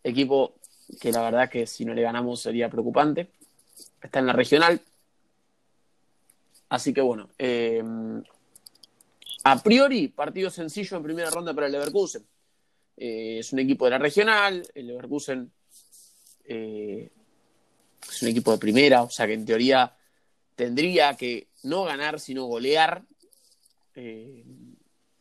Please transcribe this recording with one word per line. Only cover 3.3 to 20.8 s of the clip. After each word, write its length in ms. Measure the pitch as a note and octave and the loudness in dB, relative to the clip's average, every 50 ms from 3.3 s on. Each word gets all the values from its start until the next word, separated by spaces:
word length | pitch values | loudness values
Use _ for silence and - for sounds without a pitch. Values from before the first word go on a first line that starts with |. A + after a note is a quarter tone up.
| _ _ _ _ _ _ _ _ _ - - - _ _ | _ _ _ _ _ _ _ _ _ -20 -20 -20 _ _
Está 180 | - - - C3+ | -14 -4 -2 0
en 60 | C3 | 2
la 60 | B2+ | 2
regional. 480 | A#2+ B2 B2 - - D#3 E3+ E3+ F3 - _ _ _ _ _ _ _ _ _ _ _ _ _ _ _ _ _ _ _ _ _ _ _ _ _ _ _ _ _ _ _ _ _ _ _ _ _ - | 2 2 4 4 6 6 6 6 4 2 _ _ _ _ _ _ _ _ _ _ _ _ _ _ _ _ _ _ _ _ _ _ _ _ _ _ _ _ _ _ _ _ _ _ _ _ _ -4
Así 240 | C3+ B2+ - C#3+ B2 | -4 -2 -2 0 0
que 60 | C#3 | 2
bueno, 280 | C3+ B2 A#2 G#2+ G2 - _ - | 2 2 0 -2 -8 -14 _ -4
eh, 440 | C3+ B2+ A#2+ A#2 A#2 A2+ A2+ A2+ A2+ A2+ A2+ A2+ A2+ A2 A2 A2 A2 _ _ _ _ _ _ - _ - _ _ - _ _ _ _ _ _ _ - - - - - | -2 -2 0 0 0 0 0 -2 -2 -4 -6 -8 -8 -8 -10 -10 -12 _ _ _ _ _ _ -20 _ -20 _ _ -20 _ _ _ _ _ _ _ -18 -18 -10 0 4
a 180 | C3+ C#3 B3 | 4 4 6
priori, 460 | - G#3+ A#3 C4 C#4 C#4 C4+ G#3+ C#3+ - | 6 6 6 6 6 4 4 0 -2 -2
partido 420 | - - D3 - - F#3+ F#3+ F3+ | -4 -6 -8 -6 -4 -6 -6 -6
sencillo 460 | - F3 E3 D3+ - G#3 G3 - G3 | -6 -8 -12 -10 -8 -8 -8 -8 -8
en 60 | E3+ | -8
primera 280 | D3+ D3+ E3 E3+ E3+ D#3+ | -8 -8 -6 -6 -4 -4
ronda 240 | E3 E3+ F3 E3 C#3 | -4 -4 -6 -6 -4
para 120 | D3 D3 | -2 -2
el 60 | C#3 | -2
Leverkusen. 520 | C#3+ C#3+ C#3+ D3+ D#3+ G3+ F#3+ D#3 - A2+ - _ _ _ _ _ _ _ _ _ _ _ _ _ _ | -2 -4 -4 -2 -2 -2 -2 -2 -6 -14 -16 _ _ _ _ _ _ _ _ _ _ _ _ _ _
Eh, 420 | - B2 A#2+ A2+ A2+ A2+ A2 A2+ A2+ | -12 -10 -10 -8 -8 -8 -8 -8 -8
es 120 | A2+ - | -8 -6
un 60 | C3+ C3 | -4 -2
equipo 280 | C3 C3+ C3+ - B2+ | 0 0 0 2 2
de 40 | B2 | 2
la 80 | B2 B2+ | 2 2
regional, 640 | C#3+ D3 D3 G3+ G#3+ A3+ A3 G#3 G3+ G3 F#3+ F3+ - - - | 0 2 2 2 4 4 4 4 2 0 -2 -4 -12 -14 -16
el 120 | - A#2+ | -16 -14
Leverkusen, 640 | A#2+ B2 B2 B2+ B2 C#3+ D3 - C#3+ C3 B2+ B2 B2 _ _ _ _ _ - _ _ _ - - _ _ _ _ _ _ _ _ | -12 -12 -12 -10 -8 -8 -8 -6 -6 -8 -8 -8 -12 _ _ _ _ _ -20 _ _ _ -20 -20 _ _ _ _ _ _ _ _
eh, 640 | - A#2 A2+ A2 A2 G#2+ G#2+ G#2+ G#2 G2 A2+ - - _ _ _ _ _ _ _ _ _ _ _ _ _ _ _ _ _ _ - - | -12 -10 -10 -8 -8 -10 -10 -10 -10 -10 -12 -12 -16 _ _ _ _ _ _ _ _ _ _ _ _ _ _ _ _ _ _ -18 -14
es 140 | - - | -8 -4
un 60 | A#2+ A#2 | -2 0
equipo 240 | A2+ A#2+ A#2 A2+ | 0 2 2 2
de 60 | A2 G#2 | 2 2
primera, 440 | G#2 G#2+ G#2 C3 C#3+ C#3+ C3 A#2+ | 2 2 4 6 8 8 8 6
o 80 | A#2+ A#2 | 4 2
sea 160 | - - A#2 | -2 -2 -2
que 80 | G#2 A2 | -2 -2
en 100 | A2 G#2+ | -4 -2
teoría 500 | A2+ A2+ A2 B2 C3 C3+ C3 B2+ A#2+ _ _ _ _ _ _ _ _ _ _ _ _ _ | -2 0 2 4 4 4 4 4 2 _ _ _ _ _ _ _ _ _ _ _ _ _
tendría 600 | - B2 A#2+ A#2+ C#3 | -6 -4 -2 -2 -2